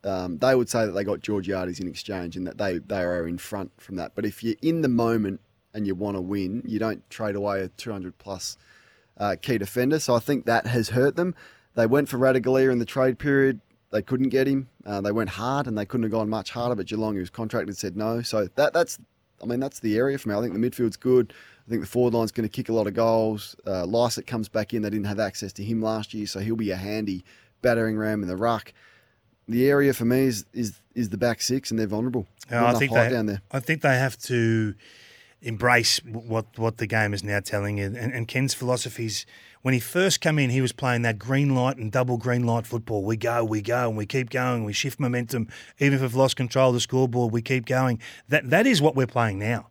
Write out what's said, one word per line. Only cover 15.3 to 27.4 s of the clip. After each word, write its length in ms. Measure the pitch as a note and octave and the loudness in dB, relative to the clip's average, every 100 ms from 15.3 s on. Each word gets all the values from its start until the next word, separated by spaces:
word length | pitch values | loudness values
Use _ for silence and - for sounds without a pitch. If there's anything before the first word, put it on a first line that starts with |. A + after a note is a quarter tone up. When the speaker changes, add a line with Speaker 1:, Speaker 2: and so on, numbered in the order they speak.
Speaker 1:
hard 360 | G#2+ A#2 C#3 C3+ | -2 -2 -2 -2
and 120 | G#2+ | -4
they 80 | G2+ | -2
couldn't 160 | B2+ | -2
have 100 | A2+ | 0
gone 160 | A2 G#2+ | 0 -2
much 220 | A2 F#2 | -2 -6
harder, 240 | A#2+ A#2+ | -4 -2
but 120 | A#2 F#2+ | -2 -4
Geelong, 280 | A2 A2 | -4 -2
who 60 | G2+ | -4
was 100 | F2+ | -6
contracted, 480 | - A2+ A#2 F#2+ G2 | -6 -4 -4 -4 -6
said 180 | G2+ F2+ | -8 -4
no. 240 | A2 A#2 | -2 -2
So 260 | A#2+ A2 F#2 - | -2 -2 -2 2
that, 180 | D3 | 2
that's, 240 | E3 E3 - - _ _ _ | 2 0 -4 -16 _ _ _
I 40 | - | -4
mean, 120 | B2 | -4
that's 220 | C3+ - | -4 -4
the 160 | A2+ G#2+ | 0 2
area 220 | C3+ C#3 | 2 0
for 100 | A2 | -2
me. 60 | |
I 80 | G#2 | -2
think 100 | A#2 | -2
the 60 | F#2+ | 0
midfield's 400 | B2 - A#2 - | -2 0 -2 0
good. 340 | B2+ B2+ A#2 - - _ - | 4 4 4 -4 -20 _ -6
I 20 | |
think 100 | A2+ | -6
the 80 | D#2 | -2
forward 240 | B2 B2 | 0 2
line's 180 | A#2 A2 | 2 0
gonna 180 | - A2 | -2 -4
kick 200 | - - | -4 -2
a 60 | |
lot 120 | A2+ G#2 | 0 0
of 60 | |
goals. 640 | G#2 A2+ A2+ A2 G#2+ - - - | 2 4 4 2 -2 -8 -12 -6
Uh, 200 | F#2 F2 | -4 0
Lycett 400 | A2+ A#2+ - - | 2 2 0 -6
comes 240 | A#2+ G#2 | -6 -4
back 240 | A2+ G#2 | -4 -2
in. 80 | A#2 | -2
They 80 | G#2+ | -2
didn't 160 | G#2+ G2+ | -2 -4
have 120 | G2+ | -2
access 340 | G#2 - G2 | -4 -4 -10
to 100 | - | -8
him 160 | G2+ A2+ | -4 -2
last 320 | A2 A2 G#2 | -2 -2 -6
year, 140 | A2 G#2 | -8 -8
so 120 | F#2+ | -6
he'll 140 | G#2 | -4
be 160 | A2 G#2 | -2 -2
a 60 | F#2 | -4
handy 480 | G2 A2 G2+ F#2 - - | -4 -4 -4 -6 -8 -20